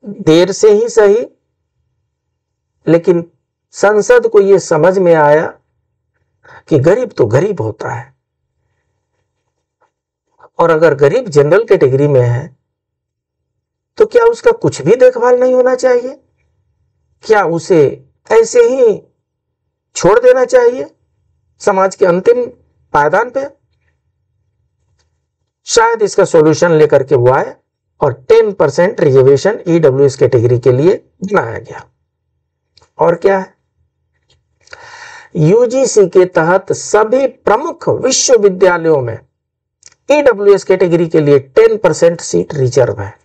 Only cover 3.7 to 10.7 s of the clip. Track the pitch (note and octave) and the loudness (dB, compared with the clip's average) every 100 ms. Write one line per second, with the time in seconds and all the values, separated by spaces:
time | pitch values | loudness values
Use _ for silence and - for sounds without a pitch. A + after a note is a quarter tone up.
3.7 | - G3 G#3 G3 B3 A3+ G#3+ G3 F#3+ - | -2 0 0 2 2 2 2 4 2 0
4.7 | D#3+ E3+ F#3+ F3 D#3+ D3 D3+ - - _ | 0 0 0 2 2 4 2 -2 -12 _
5.7 | _ _ _ _ _ _ _ _ - _ | _ _ _ _ _ _ _ _ -20 _
6.7 | D#3 C#3+ G#3+ B3 - A#2+ A#2+ G3 G3 A2 | 0 2 0 -2 -4 -2 0 -2 -6 -8
7.7 | - A#2 A#2 - _ _ _ _ _ _ | -10 -12 -12 -16 _ _ _ _ _ _
8.7 | _ _ _ _ _ _ _ _ _ _ | _ _ _ _ _ _ _ _ _ _
9.7 | _ _ _ _ _ _ _ - - E3+ | _ _ _ _ _ _ _ -20 -4 -2